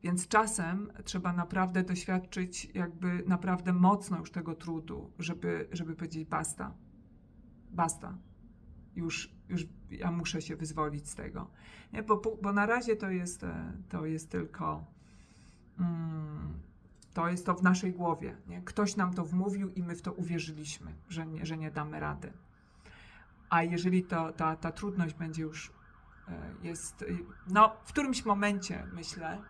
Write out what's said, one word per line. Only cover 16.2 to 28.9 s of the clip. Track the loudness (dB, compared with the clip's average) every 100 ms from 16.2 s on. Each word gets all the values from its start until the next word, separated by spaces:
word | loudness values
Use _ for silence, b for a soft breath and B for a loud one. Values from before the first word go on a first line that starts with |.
| -6 -6 -8 -8 -12 -18 -20 -20 -8
to | 0 2
jest | 2 2
to | 8
w |
naszej | 8 8 4
głowie, | 0 2 0 -2 -8 -12
nie? | -10
Ktoś | -6 0 2 4
nam | 2
to | 2 0
wmówił | 2 2 0 -2
i | -2
my | -4 -4
w |
to | -6
uwierzyliśmy, | -4 -2 -2 -2 -8 -10 -10 -10 -14 -8
że | -6 -6
nie, | -4 -4
że | -4
nie | -4
damy | -4 -4 -4
rady. | -4 -6 -10 -14 -20 -20 -20 B B B B B B -20 4
A | 4
jeżeli | 6 4 4 4
to, | 4 0 -2
ta, | 0 0 0
ta | -4
trudność | -4 -4 0 0 0
będzie | -6 -4
już, | -4 -6 -14 -16 -20 -20 -20 -20 -12
e, | -10 -10 -10
jest, | -8 -8 -8 -10
e, | -4 -4 -6 -14 0
no, | 8 8 6
w | -4
którymś | 0 2 0 2
momencie, | 4 4 2 -2 -6 -6